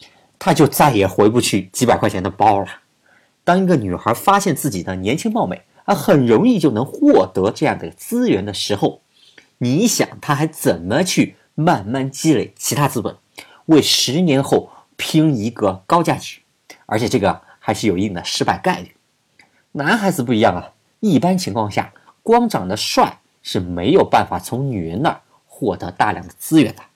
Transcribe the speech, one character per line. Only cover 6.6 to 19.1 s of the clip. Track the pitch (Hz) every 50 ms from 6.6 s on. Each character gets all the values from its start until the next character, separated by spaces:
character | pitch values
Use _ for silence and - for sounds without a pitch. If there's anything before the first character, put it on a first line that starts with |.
| 156 151 117
能 | 107 123
获 | - - - 302 294 277 - - - -
得 | 101 92 104 -
这 | - 160
样 | 135 104 90
的 | 90 82
资 | 80 - - - 220 240 254 226
源 | 143 95 95
的 | 104 95
时 | - - - 104
候， | 101 - 135 - - _ _ _ _ _ _ _ - - _ _ -
你 | 127 120 127 160 226
想 | 240 - - 131 - - 104
她 | - - 147
还 | 135 151
怎 | 160 - - - 135 101 82
么 | 85 92 107 143 185
去 | 185 - - - - - _ _ _ _
慢 | - 151 175 160 117 98
慢 | 101 120 135 131 135
积 | - - - 160 151
累 | 110 90 - -
其 | - - - -
他 | - 147 135
资 | - 120
本， | 92 - - - _ _ _ - - - _ _ _
为 | - 160 147
十 | - - - - - - 123 160
年 | 185 170 135 135 135
后 | - - 101 - - - - _ _ _
拼 | - - - - 160 156 160 143
一 | 117 101 117
个 | 113 - 107 98 92 92 -
高 | - 160 175 165
价 | 165 135
值？ | - - - - - _ _ _ _ _ - - - _
而 | - 104 110
且 | 120 104
这 | 104 120
个 | 95 92 80 - - _ _ _
还 | - - 110
是 | 107 -
有 | 110 90
一 | 87 98
定 | 110 90
的 | 87 80
失 | - - - -
败 | 113 - -
概 | - 185 180 180
率。 | 180 - _ _ _ _